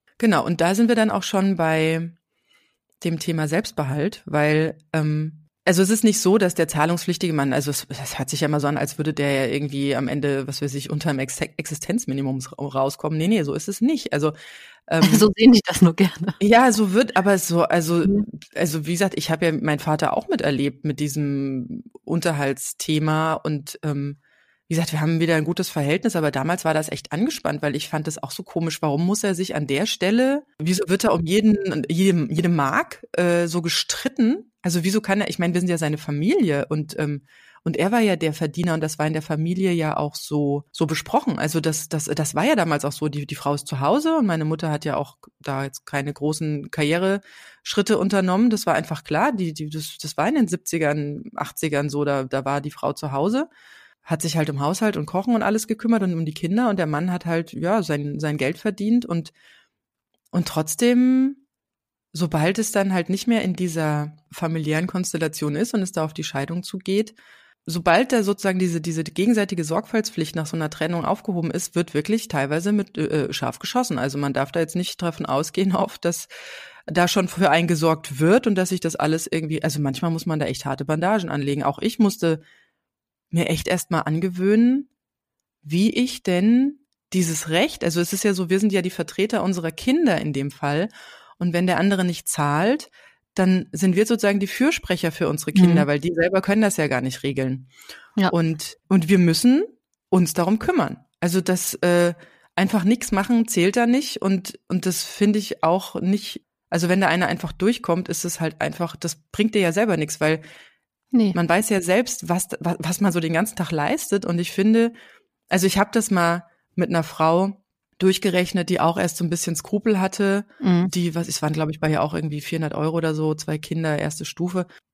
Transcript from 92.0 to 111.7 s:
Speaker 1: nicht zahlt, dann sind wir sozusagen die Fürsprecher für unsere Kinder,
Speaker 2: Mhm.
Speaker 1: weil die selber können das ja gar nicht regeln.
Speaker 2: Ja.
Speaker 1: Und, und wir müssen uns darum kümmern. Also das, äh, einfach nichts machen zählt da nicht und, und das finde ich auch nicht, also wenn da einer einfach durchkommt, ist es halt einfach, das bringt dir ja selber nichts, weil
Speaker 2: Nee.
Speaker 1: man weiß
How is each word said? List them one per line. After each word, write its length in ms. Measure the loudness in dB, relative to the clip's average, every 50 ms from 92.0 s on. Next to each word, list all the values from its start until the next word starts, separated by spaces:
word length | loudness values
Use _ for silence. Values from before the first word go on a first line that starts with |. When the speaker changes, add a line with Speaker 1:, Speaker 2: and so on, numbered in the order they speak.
| 0
Speaker 1:
nicht 220 | -2 -2 -4 -6
zahlt, 640 | -6 -2 0 0 0 2 2 2 2 0 0 -4 -10 _ -20 -20 -20 _ _ _ _ -2
dann 340 | 2 4 4 4 2 0 -4
sind 240 | -4 0 2 4 4
wir 100 | 4 4
sozusagen 360 | 2 2 2 2 2 2 2
die 80 | 0 -2
Fürsprecher 640 | 0 0 2 2 0 0 -2 -4 -2 -2 -2 -4
für 160 | -2 -2 -2 -2
unsere 240 | -2 -2 -2 2
Kinder, 320 | 6 6 8 8 8 6 4
Speaker 2:
Mhm. 40 | 4
Speaker 1:
weil 120 | 0 0
die 120 | -2 -2
selber 280 | 0 0 2 2 2 2
können 220 | 2 2 4 4
das 140 | 4 4 2
ja 120 | 2 0 0
gar 120 | 0 -2
nicht 220 | -2 -4 -6 -4
regeln. 460 | -4 -4 -2 -2 -2 -2 -4 -6 -8 -14 _ -20 -20 -20 -20 -20 -20 -6 -2
Speaker 2:
Ja. 140 | 0 2 2
Speaker 1:
Und, 460 | 2 2 2 0 -2 -4 -8 -12 -14 -10 _ 2
und 200 | 4 4 4 6
wir 100 | 6 6
müssen 440 | 6 6 4 4 4 4 6 4 2 -2 -6 _ _ _ _ _ _ _
uns 260 | 2 2 2 2 0
darum 240 | 0 0 2 0 0
kümmern. 460 | 0 0 0 0 0 -2 -4 -10 _ _ _ _
Also 200 | -4 -2 -2 0
das, 340 | 0 0 -2 -2 -2 -6 -4
äh, 400 | 0 2 4 4 4 4 2 0 -4 -12 -20 _ _ _ _ _
einfach 260 | 0 0 2 2 2
nichts 300 | 2 2 2 0 0 -2
machen 340 | -2 -2 0 2 2 2 2
zählt 300 | 2 2 2 2 2 2
da 100 | 2 2
nicht 340 | 4 2 2 0 -2 -6 -4
und, 380 | 0 0 0 0 -2 -6 -14 -14 _ -4
und 180 | -4 -2 -2
das 180 | -2 -4 -4 -6
finde 340 | -8 -2 0 2 2 2 2
ich 240 | -2 -6 -4 -2
auch 380 | 0 2 2 0 -2 -4 -6 -2
nicht, 440 | 0 0 0 0 -2 -6 -14 -14 _ _ _ _ _ -4
also 200 | -2 0 2 2
wenn 120 | 2 4
da 60 | 4
einer 220 | 2 2 2 0 0
einfach 240 | -2 -4 -6 -8
durchkommt, 560 | -4 0 0 0 0 0 0 -2 -2 -2 -2 -4
ist 160 | -6 -4 -6
es 160 | -6 -4 -4
halt 200 | -4 -4 -4 -4
einfach, 360 | -4 -4 -4 -4 -6 -6 -6
das 200 | -6 -8 -8 -8 -10 _ _
bringt 240 | -2 -2 0 2 2
dir 80 | 2
ja 100 | 2 2
selber 240 | 2 2 2 2 2
nichts, 240 | 0 -2 -4 -2 0
weil 220 | 0 0 0 0 -4 -10 -20 -20 -20 -20 _ _ _ _ _ _ _ _
Speaker 2:
Nee. 200 | 2 2 4 2 2
Speaker 1:
man 140 | 2 2 2
weiß 220 | 2 2 2 2